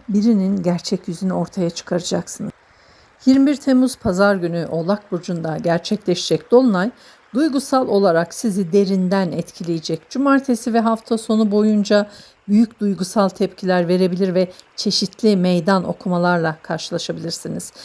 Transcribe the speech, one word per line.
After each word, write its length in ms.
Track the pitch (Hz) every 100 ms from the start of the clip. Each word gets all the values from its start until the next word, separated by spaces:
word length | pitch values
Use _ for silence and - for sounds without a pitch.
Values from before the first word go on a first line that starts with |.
| -
birinin 540 | 202 233 208 190 202
gerçek 440 | 175 175 - 180 -
yüzünü 260 | 165 185
ortaya 360 | 175 170 196 170
çıkaracaksınız. 840 | - - 175 175 175 - - 208 - _ _ _ _ _ _ 262
Yirmi 220 | 277 277
bir 80 | 269
Temmuz 420 | 269 254 254 -
Pazar 380 | 214 180 202 190
günü 320 | 170 170 156
Oğlak 400 | 160 165 202 -
Burcu'nda 460 | 175 185 170 165 143
gerçekleşecek 920 | 170 170 - 214 - 180 - 160 -
dolunay 400 | 240 254 180 220 - - - _
duygusal 540 | 240 320 262 - 262 -
olarak 460 | 202 196 165 175
sizi 400 | - 226 190 165
derinden 580 | 202 190 190 180 196 175
etkileyecek. 800 | 151 - - 170 165 165 160 -
Cumartesi 640 | 254 277 269 269 233 247
ve 60 | 226
hafta 380 | 226 226 - 220
sonu 340 | - 220 214
boyunca 560 | 208 214 214 202 208 208 - - _ -
büyük 300 | 208 226 -
duygusal 500 | 202 175 185 220 190
tepkiler 580 | 190 185 - 185 180 170
verebilir 460 | 185 185 180 190
ve 180 | 180 180 - - -
çeşitli 600 | 202 - 196 - 220 190
meydan 480 | 180 175 170 190
okumalarla 760 | 175 - 185 175 175 175 160 156
karşılaşabilirsiniz. 1080 | - 160 - 170 - 165 165 - 165 165 - -